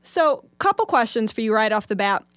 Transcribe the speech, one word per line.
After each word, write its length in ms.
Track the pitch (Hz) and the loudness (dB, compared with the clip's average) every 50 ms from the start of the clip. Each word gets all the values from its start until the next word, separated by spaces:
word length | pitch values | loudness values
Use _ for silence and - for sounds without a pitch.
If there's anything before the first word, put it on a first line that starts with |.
| _ | _
So 420 | - - 359 320 302 277 - - _ _ - | -4 0 2 2 2 0 -2 -6 _ _ -2
couple 280 | - - - - 453 | 0 0 0 0 0
questions 480 | - - 262 233 226 - 240 220 208 - | 2 2 2 2 2 0 -2 -4 -4 -4
for 80 | - | -4
you 120 | 226 220 214 | -2 0 2
right 180 | 220 220 214 214 | 2 2 2 0
off 140 | 208 202 - | -2 -2 -4
the 80 | 208 | -4
bat. 280 | 190 202 202 196 - - _ - | -2 0 0 0 -2 -4 _ -14